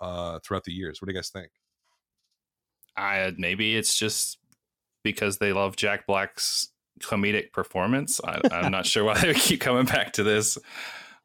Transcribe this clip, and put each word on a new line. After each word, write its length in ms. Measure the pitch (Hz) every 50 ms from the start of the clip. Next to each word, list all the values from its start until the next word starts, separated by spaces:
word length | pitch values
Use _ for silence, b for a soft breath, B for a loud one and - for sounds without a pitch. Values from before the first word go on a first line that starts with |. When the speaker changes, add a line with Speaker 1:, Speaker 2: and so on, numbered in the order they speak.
Speaker 1:
uh, 380 | 92 90 90 87 87 85 82 82 -
throughout 220 | - 98 95 -
the 80 | 92 85
years? 280 | 92 95 80 76 -
What 60 | 98
do 60 | 95 95
you 40 |
guys 120 | 92 87 -
think? 220 | - 95 87 78 _ _ _ _ _ _ _ _ _ _ _ _ _ _ _ _ _ _ _ _ _ _ _ _ _ _ - _ _
Speaker 2:
I, 380 | 95 98 98 98 95 95 95 90
maybe 380 | 95 90 87 95 98 107 110 110
it's 220 | 113 107 - -
just 400 | - 110 107 - - - - - - _ _ _ _ _ _ _ _ _ _ _ _ -
because 340 | 107 104 - 107 101 98
they 160 | - 104 101 95
love 220 | 98 98 98 95
Jack 300 | - - 101 101 98 -
Black's 640 | - 101 95 98 - - - - - - - - - _ _ _ _ _ -
comedic 520 | - - 110 101 101 104 104 104 - -
performance. 680 | - 98 90 - - 92 90 107 127 139 143 - - - -
I, 160 | 85 82 76 - -
I'm 200 | - 87 87 -
not 140 | 95 95 87
sure 180 | - - 113 104
why 100 | 107 107
<laughs> 60 | 104
they 80 | 185
would 100 | 170 147
keep 240 | 131 - - 165 131
coming 240 | - 135 123 123 131
back 280 | 123 151 135 - - -
to 100 | - 101
this. 340 | 107 107 107 107 - - B B B B B B B B B B B B B